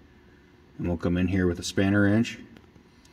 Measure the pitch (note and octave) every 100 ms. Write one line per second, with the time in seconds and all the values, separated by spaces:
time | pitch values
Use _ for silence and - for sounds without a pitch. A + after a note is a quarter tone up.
0 | - - - - - - - - F2+ E2+
1 | F2+ F2 F#2 F#2+ F2+ F2 - - G2 G2+
2 | G2+ G#2+ A#2+ - - - - - - -
3 | -